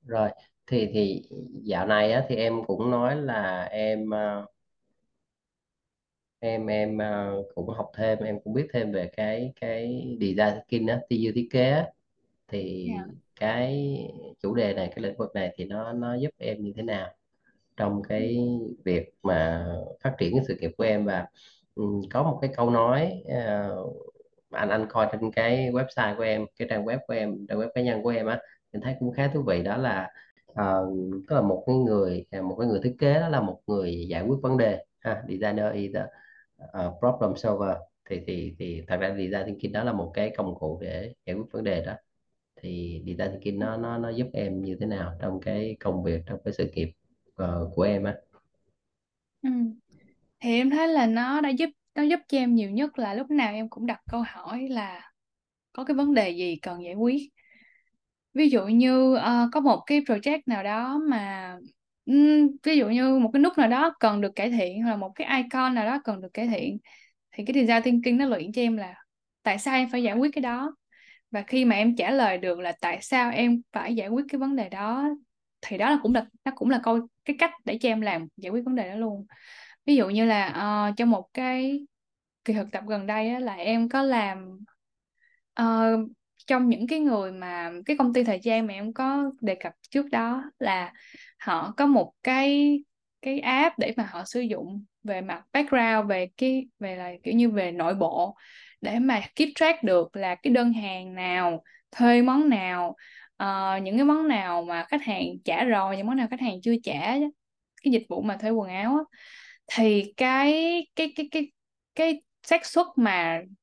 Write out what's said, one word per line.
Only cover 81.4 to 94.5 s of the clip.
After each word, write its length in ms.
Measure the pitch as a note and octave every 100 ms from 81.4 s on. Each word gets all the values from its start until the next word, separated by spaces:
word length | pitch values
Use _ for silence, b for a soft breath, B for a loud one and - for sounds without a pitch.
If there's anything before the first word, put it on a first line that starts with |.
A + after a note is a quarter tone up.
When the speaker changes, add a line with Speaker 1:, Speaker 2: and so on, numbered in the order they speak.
| B3+ B3+ C4 C#4+ C#4+ _ _ _ _ _
Speaker 2:
kỳ 100 | -
thực 180 | G#3+ G3+
tập 120 | F#3+ G#3+
gần 180 | G#3 G3
đây 220 | G#3+ A3
á, 100 | B3
là 160 | B3
em 340 | F#3+ F3+ A3+ A#3
có 140 | C4+
làm, 560 | C#4 A#3+ G3+ F#3+ F#3 F#3+ G#3+ _ _ _ _ _ _ _ _
ờ, 420 | - A3+ A3+ A3+ A3+ A3 - _ _ -
trong 220 | B3+ B3
những 180 | A3+ A#3+
cái 140 | D#4+
người 320 | D4 G#3+ F#3+
mà, 380 | F#3 F3+ F3 E3+ F3 G3+
cái 100 | D4
công 160 | B3
ty 120 | B3
thời 160 | A#3 F#3+
trang 240 | A#3 A3+ A3
mà 80 |
em 180 | G3 G#3+
có 380 | A3+ C4 C#4 C#4 C4+
đề 140 | G#3+
cập 180 | F#3 E3+ - -
trước 160 | C#4 C#4+
đó, 340 | A#3 A3+ B3+ C#4 _
là 340 | A3+ F#3 F3 B B B B B
họ 360 | - E3 E3 A3
có 100 | C#4+
một 260 | B3+ - _
cái, 560 | - C4 C#4 C#4+ D4 C#4+ - _ _ _
cái 180 | C4 C#4
app 380 | B3 C4 E4 E4
để 160 | A3+ A#3
mà 120 | G3
họ 120 | E3+
sử 160 | F#3+ A#3+
dụng 440 | A#3+